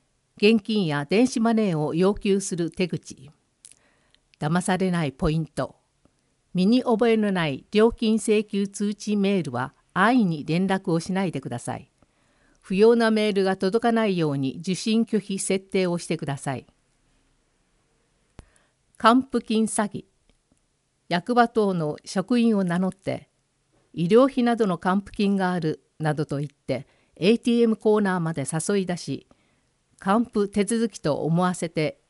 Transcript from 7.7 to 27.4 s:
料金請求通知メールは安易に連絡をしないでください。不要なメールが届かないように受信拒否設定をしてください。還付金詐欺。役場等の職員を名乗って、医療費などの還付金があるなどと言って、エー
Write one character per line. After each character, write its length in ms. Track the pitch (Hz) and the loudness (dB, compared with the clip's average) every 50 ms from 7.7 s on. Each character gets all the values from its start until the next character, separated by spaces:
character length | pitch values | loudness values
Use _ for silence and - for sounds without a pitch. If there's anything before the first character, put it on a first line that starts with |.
料 200 | - 208 214 240 | 2 4 4 4
金 260 | 233 - 233 214 220 | 4 2 0 0 0
請 280 | 220 - - 214 208 214 | 0 0 0 0 0 0
求 240 | - - 196 202 196 | -2 -4 -4 -4 -4
通 260 | 196 - 202 208 208 | -4 -4 -4 -4 -4
知 220 | - - 208 208 | -6 -6 -4 -2
メ 220 | 208 196 196 202 190 | 0 0 0 0 0
ー 60 | 160 | -2
ル 80 | 147 120 | -4 -4
は 200 | 120 127 139 - _ _ _ - | -6 -6 -8 -10 _ _ _ -2
安 220 | 175 185 226 254 | 0 2 4 4
易 80 | 262 220 | 4 2
に 180 | 180 165 147 - | 2 0 -2 -4
連 220 | 160 156 175 190 | -2 -2 0 0
絡 260 | 190 190 190 190 - 165 | 0 -2 -2 -2 -2 -2
を 80 | 165 | -2
し 140 | 165 - 185 | -2 -2 -4
な 100 | 190 196 | -4 -4
い 80 | 170 - | -4 -4
で 80 | 139 | -6
く 80 | 131 139 | -8 -8
だ 100 | 123 120 | -8 -10
さ 200 | - - 117 110 | -8 -8 -10 -10
い。 120 | 110 _ _ _ _ _ _ _ _ _ _ _ _ _ _ _ | -12 _ _ _ _ _ _ _ _ _ _ _ _ _ _ _
不 140 | _ - 196 | _ -4 0
要 220 | 185 208 226 240 | 4 6 6 6
な 140 | 233 233 220 | 6 4 2
メ 200 | 220 214 214 214 | 2 2 0 0
ー 20 | 202 | 0
ル 120 | 196 190 | 0 0
が 120 | 190 190 | 0 0
届 240 | 190 190 190 190 226 | -2 -2 -2 0 0
か 120 | - 233 226 | 0 0 0
な 120 | 226 220 | 2 0
い 140 | 214 196 175 | 0 0 0
よ 140 | 160 151 139 | 0 -2 -2
う 40 | |
に 220 | 139 135 131 - - | -2 -2 -4 -6 -6
受 160 | 165 - 185 | -6 -6 -6
信 320 | - - 220 220 226 226 | -4 -2 0 0 0 0
拒 140 | - - 214 | 0 -2 -4
否 180 | - - 196 190 | -4 -4 -6 -6
設 260 | - - 190 196 190 | -4 -2 -4 -4 -4
定 220 | - - 196 185 | -4 -2 -2 0
を 100 | 180 175 | 0 -2
し 100 | 170 - | -4 -4
て 120 | - 175 156 | -6 -6 -6
く 80 | 165 | -6
だ 100 | 139 139 | -6 -8
さ 200 | 131 - 151 135 | -6 -6 -8 -8
い。 100 | 120 - _ _ _ _ _ _ _ _ _ _ _ _ _ _ _ _ _ _ _ _ _ _ _ _ _ _ _ _ _ _ _ _ _ _ - - _ _ _ _ _ _ _ _ _ _ - | -8 -10 _ _ _ _ _ _ _ _ _ _ _ _ _ _ _ _ _ _ _ _ _ _ _ _ _ _ _ _ _ _ _ _ _ _ -20 -20 _ _ _ _ _ _ _ _ _ _ 0
還 240 | - 220 240 262 254 | 2 4 4 4 2
付 200 | - - 240 - | 0 -4 -6 -4
金 220 | - 220 214 226 | -2 -2 -2 -2
詐 240 | 208 - - 214 202 | -2 -2 -4 -4 -4
欺。 160 | - - - _ _ _ _ _ _ _ _ _ _ _ _ _ _ _ _ _ _ _ _ - | -6 -10 -14 _ _ _ _ _ _ _ _ _ _ _ _ _ _ _ _ _ _ _ _ -4
役 280 | 170 175 170 - 247 | -4 -4 -2 0 4
場 100 | 247 240 | 4 4
等 260 | 233 - 226 214 196 185 | 4 4 2 2 2 2
の 260 | 175 160 151 147 - - | 0 -2 -2 -4 -6 -10
職 360 | - - 202 185 - 247 240 | -8 -4 -4 -2 0 2 2
員 180 | 233 233 220 202 | 4 4 2 2
を 60 | 196 | 2
名 160 | 175 170 175 | 0 0 0
乗 80 | 185 185 | 0 -2
っ 40 | - | -4
て、 360 | _ - - 131 - - _ _ _ _ _ _ _ _ _ _ _ _ _ - | _ -6 -8 -8 -8 -8 _ _ _ _ _ _ _ _ _ _ _ _ _ -6
医 140 | 147 165 | -4 0
療 180 | 170 208 233 262 | 4 6 6 6
費 180 | 269 269 262 240 | 6 4 2 0
な 140 | 240 233 | 2 2
ど 100 | 220 226 | 2 0
の 100 | 196 180 | 0 -2
還 280 | 165 - 190 180 202 196 | -2 0 0 0 0 -2
付 120 | - - | -4 -4
金 200 | - 208 196 202 | -2 0 0 0
が 160 | 196 190 180 180 | 0 0 -2 -2
あ 80 | 180 | -2
る 200 | 165 156 151 - _ _ _ - | -2 -4 -4 -6 _ _ _ -6
な 140 | 151 156 151 | -4 -2 -2
ど 120 | 139 151 | -2 -4
と 120 | - 151 139 | -4 -4 -6
言 100 | 147 143 | -6 -8
っ 20 | |
て、 380 | - _ _ - 135 120 135 _ _ _ _ _ _ | -12 _ _ -6 -6 -6 -8 _ _ _ _ _ _
エ 200 | - 147 196 233 | -2 0 2 2
ー 40 | 233 | 2